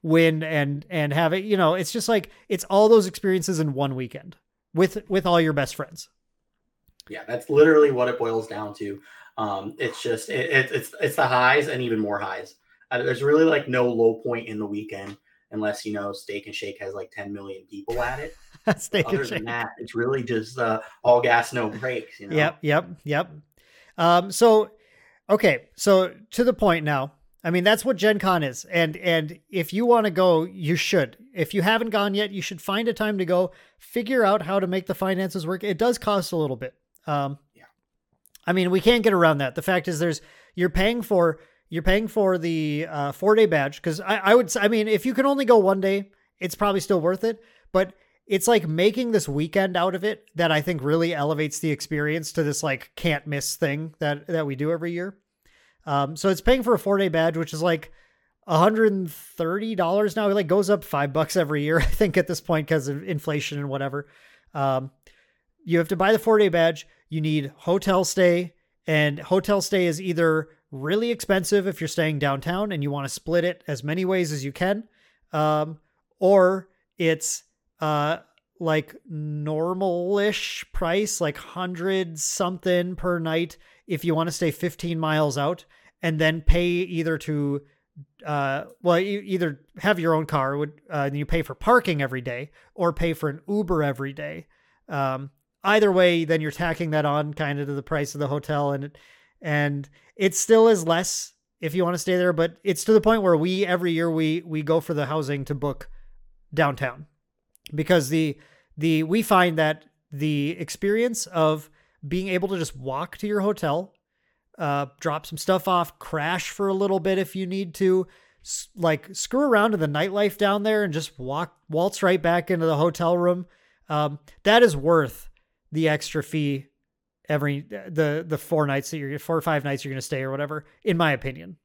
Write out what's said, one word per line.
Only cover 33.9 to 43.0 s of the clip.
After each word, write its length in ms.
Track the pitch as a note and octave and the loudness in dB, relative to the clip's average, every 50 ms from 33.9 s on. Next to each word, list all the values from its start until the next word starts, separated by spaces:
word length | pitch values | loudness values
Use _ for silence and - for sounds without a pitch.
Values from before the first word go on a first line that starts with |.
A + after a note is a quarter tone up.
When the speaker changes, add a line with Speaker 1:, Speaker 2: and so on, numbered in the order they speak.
| - A#3 A#3 G#3 C4+ B3+ A3+ | -6 -4 -2 0 2 2 4
Speaker 1:
out 160 | G3 G3+ G#3+ | 4 2 2
how 180 | E3+ D#3 F#3+ G3 | 0 0 0 0
to 80 | F#3+ | 0
make 200 | F3+ F#3 F#3+ F#3 | 0 -2 -4 -2
the 80 | - F#3 | -4 -4
finances 520 | - G3 F#3+ F#3+ F3+ F#3+ F#3 - G3 D#3 | -2 -2 -2 0 -2 -2 -4 -4 -6 -4
work. 160 | D#3+ F#3 F3+ G3+ | -4 -6 -4 -4
It 140 | G#3 F#3+ | -4 -2
does 200 | D3+ A3 B3 A#3+ | 2 2 0 0
cost 340 | - - G#3+ G#3 G3 E3 - | 0 0 0 0 0 -2 -2
a 40 | - | -2
little 220 | E3 D#3 C#3 C3 | -2 -2 -2 -4
bit. 160 | A2+ B2+ B2+ _ _ _ _ _ _ _ | -6 -10 -14 _ _ _ _ _ _ _
Um, 320 | - D3 C#3+ C#3 C#3 C#3+ C#3+ _ _ _ | -4 -2 -2 -2 -4 -6 -12 _ _ _
Speaker 2:
Yeah. 100 | _ _ _ _ _ _ _ _ _ _ _ _ _ _ _ _ - _ | _ _ _ _ _ _ _ _ _ _ _ _ _ _ _ _ -14 _
Speaker 1:
I 80 | - F3+ | -2 0
mean, 160 | F#3+ F#3 F3+ | 0 2 2
we 100 | F3+ F#3+ | 2 4
can't 220 | - A3+ B3 A#3+ G#3+ | 6 6 4 6 4
get 100 | A3+ G3 | 4 4
around 240 | F3+ E3+ D#3+ D#3 | 6 6 4 4
that. 180 | C#3+ C#3 B2+ B2+ | 2 -2 -4 -4
The 60 | - | -4
fact 260 | D3 - F#3 F3+ D3 | -2 0 0 0 0
is 120 | F#3 E3+ D3 | -2 -2 -2
there's, 220 | E3+ E3+ D#3 - - - - _ _ _ _ | 0 -2 -2 -4 -8 -18 -20 _ _ _ _
you're 140 | - F3 F#3 | -2 -2 0
paying 320 | F3+ - F#3+ G#3+ A#3 A#3+ | 2 2 2 2 0 -2
for, 380 | A3 - G#3 F#3 E3+ E3 D#3+ - - _ _ _ _ _ | -2 0 2 4 4 4 2 -2 -10 _ _ _ _ _
you're 140 | E3 E3 D3+ | -8 -2 2
paying 240 | F#3+ F#3 G3+ A3+ | 2 2 2 0
for 300 | G#3+ - A3+ G3+ F#3+ F#3 | -2 -2 0 2 2 2
the, 500 | F3 D#3+ E3+ E3 D#3+ D#3 D3+ D3 D3 D#3+ E3 | 0 -2 -2 -2 -2 -2 -2 -2 -4 -6 -6
uh, 220 | D#3+ D3 | -6 -4